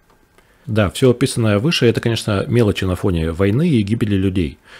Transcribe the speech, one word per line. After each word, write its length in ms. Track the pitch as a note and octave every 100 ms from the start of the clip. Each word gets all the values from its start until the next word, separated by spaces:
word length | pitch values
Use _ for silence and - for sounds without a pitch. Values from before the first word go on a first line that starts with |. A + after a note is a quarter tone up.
| _ _ _ _ _ _ -
Да, 240 | G#2+ G2
всё 220 | - C3
описанное 460 | A#2+ C3+ - A2+ G#2
выше – 280 | C3+ F3 A#2+
это, 160 | A2
конечно, 420 | A#2 A2+ - G2 -
мелочи 380 | A#2 G#2+ -
на 100 | F#2+
фоне 380 | F2+ G#2+ E2+ D#2+
войны 340 | E2 G2 A2+ F3+
и 140 | B2+
гибели 360 | G2 A2+ G#2+ G2+
людей. 420 | F#2+ F#2 D#2 - _